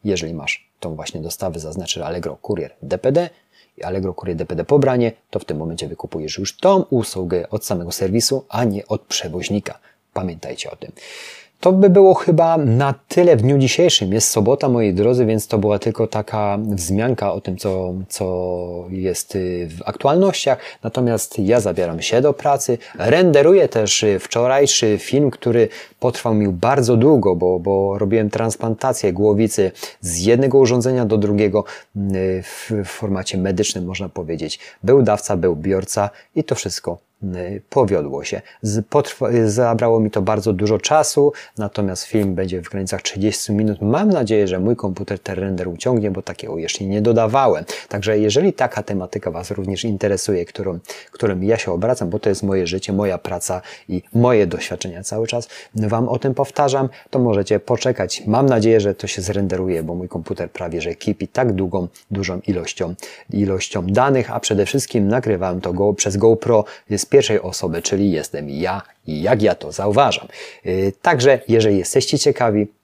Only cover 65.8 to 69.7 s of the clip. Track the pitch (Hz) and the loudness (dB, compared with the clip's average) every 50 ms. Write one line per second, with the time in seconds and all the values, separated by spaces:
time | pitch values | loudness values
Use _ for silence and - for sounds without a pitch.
65.8 | 101 104 98 - - 104 95 101 107 113 113 113 - 120 117 107 104 - - - | 2 0 2 0 -2 -2 0 4 4 4 4 4 2 2 2 2 2 0 -10 -20
66.8 | _ _ 104 98 - _ - 139 127 - 110 101 - 90 90 - - 87 80 82 | _ _ -4 -4 -2 _ 4 4 6 6 0 0 -2 -4 -8 -6 -6 -4 -4 -4
67.8 | 82 - - 95 101 101 85 76 73 - - 71 73 71 69 71 - 90 92 98 | -4 -2 0 2 2 2 2 0 -4 -6 -8 -10 -8 -8 -6 -4 -4 -4 -4 -6
68.8 | - _ _ _ _ - 78 73 78 101 131 107 107 101 - - - 73 | -8 _ _ _ _ -8 -6 -4 0 0 2 4 4 2 2 0 -6 -12